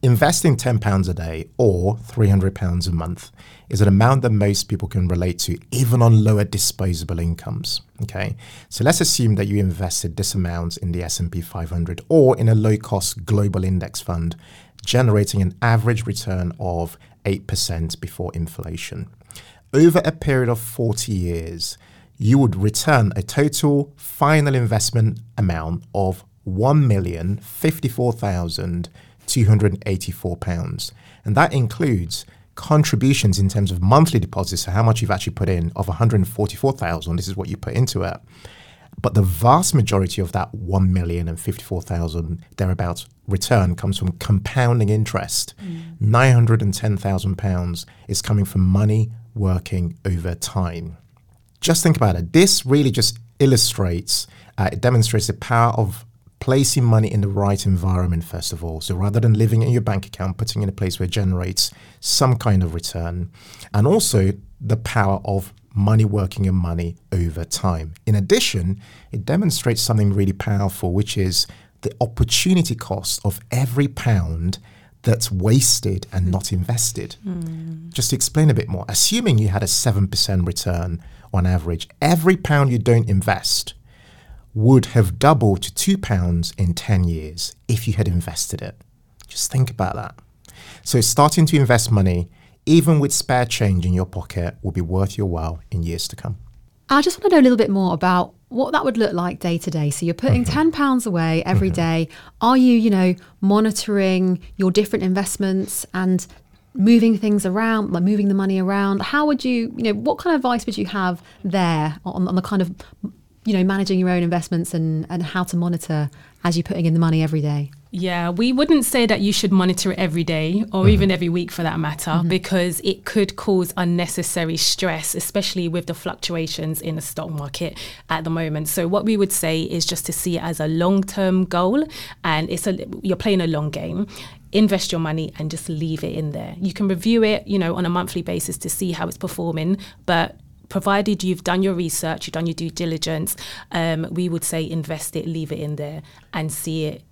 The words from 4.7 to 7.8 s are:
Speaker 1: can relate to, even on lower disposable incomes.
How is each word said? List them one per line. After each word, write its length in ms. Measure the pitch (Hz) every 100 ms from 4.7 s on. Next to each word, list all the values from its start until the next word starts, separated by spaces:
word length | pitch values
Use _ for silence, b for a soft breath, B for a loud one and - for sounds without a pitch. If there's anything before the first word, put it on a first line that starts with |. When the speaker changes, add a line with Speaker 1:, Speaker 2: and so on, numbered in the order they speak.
| 98 101
Speaker 1:
can 200 | - 90
relate 320 | 87 90 85
to, 180 | - - -
even 300 | 123 127 123
on 220 | 117 110
lower 200 | 107 104
disposable 760 | 92 98 - - 92 82 80 82
incomes. 640 | 85 82 - - - -